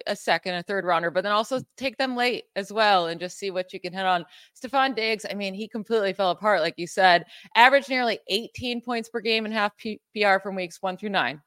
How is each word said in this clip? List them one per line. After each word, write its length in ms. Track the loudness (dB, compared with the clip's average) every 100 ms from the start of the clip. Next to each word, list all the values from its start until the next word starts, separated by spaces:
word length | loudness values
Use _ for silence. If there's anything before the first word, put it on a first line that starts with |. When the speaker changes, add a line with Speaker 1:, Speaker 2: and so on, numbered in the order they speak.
| -6
Speaker 1:
a 100 | -6
second, 380 | 0 -2 0
a 80 | -6
third 240 | -4 -4 0
rounder, 240 | 0 0
but 140 | -2
then 80 | 0
also 260 | 0 0 -4
Speaker 2:
Mm. 80 | -8 -8
Speaker 1:
take 220 | -8 -4
them 180 | -4 0
late 300 | -2 -2 -6 -10
as 160 | -6
well 360 | 2 4 4 2
and 120 | -4
just 200 | -8 -8
see 100 | -6
what 240 | -4 -6
you 60 | -8
can 140 | -10
hit 120 | -4 0
on. 220 | 0 -2 -14 -20 -16
Stefon 400 | -4 0 0 0
Diggs, 300 | -2 -2 -4
I 60 |
mean, 220 | -6 -6 -6
he 120 | -8
completely 460 | -8 -2 0 0
fell 160 | 0 0
apart, 320 | 2 2 2
like 140 | 0 -4
you 80 | -6
said. 400 | 4 6 6 2 -12 -2 6
Averaged 340 | 8 8 2
nearly 300 | 0 0 -2 -4
eighteen 520 | -6 -6 -8 -6 -6
points 300 | -4 -6 -6
per 120 | -6
game 260 | -2 -2 -2
in 40 |
half 240 | -2 -2 -4
P-, 240 | -10 -10 _
P 100 | 0
R 160 | 4 4
from 140 | 0
weeks 260 | -6 -6 -6
one 160 | -6 -6
through 140 | -4
nine. 320 | 0 0 -4